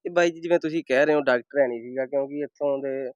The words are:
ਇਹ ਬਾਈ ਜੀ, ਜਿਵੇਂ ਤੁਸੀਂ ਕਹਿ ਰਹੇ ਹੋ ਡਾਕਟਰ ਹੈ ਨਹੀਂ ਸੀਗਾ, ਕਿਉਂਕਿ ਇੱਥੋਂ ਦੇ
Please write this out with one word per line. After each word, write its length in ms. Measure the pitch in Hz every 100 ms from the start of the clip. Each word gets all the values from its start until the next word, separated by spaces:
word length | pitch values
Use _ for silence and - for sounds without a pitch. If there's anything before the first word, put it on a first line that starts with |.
| -
ਇਹ 60 |
ਬਾਈ 200 | 175 175
ਜੀ, 100 | 165
ਜਿਵੇਂ 180 | 165 170
ਤੁਸੀਂ 240 | 160 165 -
ਕਹਿ 180 | 131 151
ਰਹੇ 100 | 151
ਹੋ 60 |
ਡਾਕਟਰ 400 | 135 123 - 143
ਹੈ 60 | 131
ਨਹੀਂ 140 | 117
ਸੀਗਾ, 240 | 120 127 131
ਕਿਉਂਕਿ 340 | 139 139 143
ਇੱਥੋਂ 380 | 143 - 143 139
ਦੇ 340 | 135 135 131